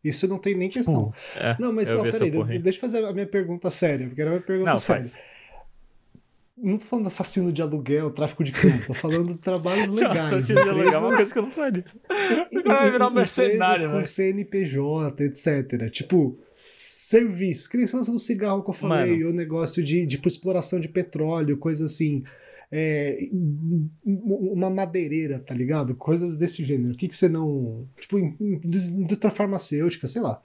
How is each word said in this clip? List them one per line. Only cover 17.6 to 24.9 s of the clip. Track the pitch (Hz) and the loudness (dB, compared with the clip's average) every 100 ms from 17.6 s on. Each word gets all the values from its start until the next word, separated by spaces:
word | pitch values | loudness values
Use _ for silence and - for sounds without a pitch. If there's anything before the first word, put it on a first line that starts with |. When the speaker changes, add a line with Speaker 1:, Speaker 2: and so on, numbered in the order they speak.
| - | -4
Speaker 1:
que | 240 | 0
nem | 233 | 0
esse | 254 | 0
lance | 226 | -2
do | 240 | -2
cigarro | - 202 208 196 | -2 -2 0 0
que | 190 | -2
eu | |
falei, | 190 196 156 135 165 | -4 0 2 2 2
Speaker 3:
Mano. | 165 | 2
Speaker 1:
o | |
negócio | 170 156 165 160 - | -2 -2 -2 -2 -2
de, | 147 175 165 | 0 2 0
tipo, | 135 175 | 0 -2
exploração | - 185 180 - 185 | -2 -2 -2 -2 -4
de | 156 | -2
petróleo, | 185 180 156 156 165 151 143 | -4 -4 -2 -2 0 0 0
coisa | 165 151 156 | -2 -2 -2
assim. | - 156 143 127 - - - - | 0 0 0 -6 -20 -20 -20 -8
É, | 151 156 151 143 - - | -4 -2 0 -2 -4 -4
um-, | 185 160 147 165 170 156 - 220 | -2 -2 -2 -2 0 -2 -4 -2
um-, | 196 220 196 190 | -2 0 0 0
uma | 185 185 | 0 0
madeireira, | 190 190 | 0 -2